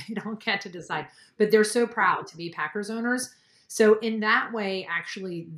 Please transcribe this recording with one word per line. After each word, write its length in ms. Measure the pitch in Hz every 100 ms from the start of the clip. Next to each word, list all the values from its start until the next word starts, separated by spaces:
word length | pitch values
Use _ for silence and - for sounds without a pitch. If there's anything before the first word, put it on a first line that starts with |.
<laughs> 40 | -
They 40 | 214
don't 280 | 202 214
get 160 | - 196
to 80 | 202
decide, 380 | 175 - 160 147 _ _ -
but 140 | 208
they're 120 | 214
so 240 | 214 240 233
proud 400 | 226 190 - -
to 100 | 156
be 120 | 170
Packers 400 | - 156 208 202
owners. 440 | 226 233 254 247 - _ _ -
So 280 | - 214 214
in 200 | 226 220
that 320 | 214 240 262
way, 340 | 226 196 190 185
actually, 560 | 170 165 - 190 175 165